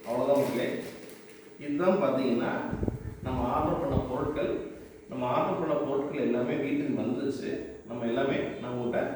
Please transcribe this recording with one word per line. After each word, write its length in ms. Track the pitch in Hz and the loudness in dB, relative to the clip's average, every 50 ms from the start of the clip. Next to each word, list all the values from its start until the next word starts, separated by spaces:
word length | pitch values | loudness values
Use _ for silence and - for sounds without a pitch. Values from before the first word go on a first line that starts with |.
| - | -4
அவ்வளவுதான் 380 | 110 120 127 127 - - - - | -2 0 2 4 6 6 6 4
மக்களே. 240 | - - - - 69 67 - - - - - - - - - - - - - - - - - | 2 2 0 0 0 -2 -4 -6 -10 -12 -14 -16 -16 -16 -18 -18 -20 -20 -20 -20 -20 -16 -10
இதுதான் 420 | 147 147 143 170 175 185 202 202 | -6 -2 0 4 4 6 6 6
பாத்தீங்கன்னா 500 | - - - 135 131 120 117 - 170 - - - - - - - - - - - - - - - - | 4 4 2 2 2 2 2 2 2 0 0 -2 -2 -2 -2 0 0 -2 -2 -2 -8 -8 -10 -6 -4
நம்ம 240 | 127 127 127 127 | -2 0 0 0
ஆர்டர் 320 | - - - - 202 - - | 2 2 2 2 2 2 0
பண்ண 160 | - 139 131 | 0 2 2
பொருட்கள். 540 | 120 - - 127 143 151 - - 147 143 - - - - - - - - - - - - - | 2 2 2 -2 -2 -2 -2 0 0 0 0 0 -2 -4 -8 -12 -14 -16 -18 -18 -20 -16 -10
நம்ம 160 | - 127 127 | -6 -4 -2
ஆர்டர் 340 | 127 123 - - - - - | 0 2 2 2 2 0 0
பண்ண 140 | 160 - - | 0 0 2
பொருட்கள் 520 | - - 135 139 139 - - - 135 123 | 2 2 2 0 0 0 0 0 0 2
எல்லாமே 300 | 117 120 120 120 120 - | 2 2 2 2 2 0
வீட்டுக்கு 460 | 135 135 139 139 147 143 - 120 120 | 0 0 2 2 0 2 0 0 0
வந்துருச்சு. 480 | - - 127 - 139 139 - - - 135 135 - - - - - - | 0 0 0 0 0 -2 -2 -2 -4 -4 -4 -6 -6 -8 -12 -12 -10
நம்ம 180 | - 117 123 117 | -8 -6 -4 -2
எல்லாமே 320 | 117 117 127 - - - | 0 2 2 2 2 2
நான் 340 | - - - - - 120 123 | 0 -2 -2 -4 -6 -6 -6
உங்கள்கிட்ட 300 | 123 120 120 120 - - - - - | -4 -2 -2 0 0 0 0 -2 -4